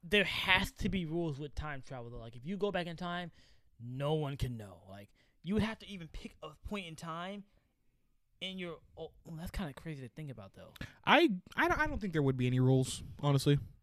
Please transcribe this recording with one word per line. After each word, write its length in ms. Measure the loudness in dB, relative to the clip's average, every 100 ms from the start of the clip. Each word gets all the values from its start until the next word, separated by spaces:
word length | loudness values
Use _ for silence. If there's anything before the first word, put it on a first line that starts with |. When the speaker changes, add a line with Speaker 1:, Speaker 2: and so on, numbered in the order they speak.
Speaker 1:
there 200 | 2 2
has 480 | 2 0 4 4 4 -2
to 100 | -2
be 160 | 0 -2
rules 320 | -2 -2 -4
with 140 | -8
time 300 | -8 -8 -8 -10
travel, 240 | -10 -10
though. 80 | -10
Like, 160 | -12 -12
if 100 | -8
you 120 | -2
go 140 | 0
back 160 | 0 -4
in 80 | -4
time, 360 | -4 -4 -6 -12 -20 -20 _ _
no 340 | -10 -4 0
one 240 | 0 0 -2
can 200 | -4 -4
know. 200 | -10 -16 -18
Like, 200 | -18 -18 _ _ _
you 100 | -2
would 100 | 0
have 140 | 0 -4
to 80 | -12
even 200 | -14 -12
pick 280 | -12 -14 -14
a 80 | -16 -14 -8
point 200 | -8 -8
in 80 | -12
time 480 | -10 -8 -8 -10 -14 _ _ _ _ _ _ _ _ _
in 160 | -10 -6
your, 180 | -8 -8 -16 -14
oh, 140 | -14 -14 -14
well, 100 | -10
that's 140 | -8
kinda 220 | -4 -6
crazy 280 | -6 -10 -10
to 80 | -12
think 220 | -12 -12
about, 220 | -12 -16 -18
though. 180 | -20 -12 -12 -6 6
Speaker 2:
I, 240 | 8 8 4 -4 0
I 120 | 2
don't, 120 | 4
I 60 | 0
don't 120 | 0
think 140 | 0
there 100 | 2
would 140 | 4 4
be 100 | 2
any 120 | 6
rules, 440 | 8 6 4 -2 -10 -2
honestly. 380 | 4 4 6 4 4 -16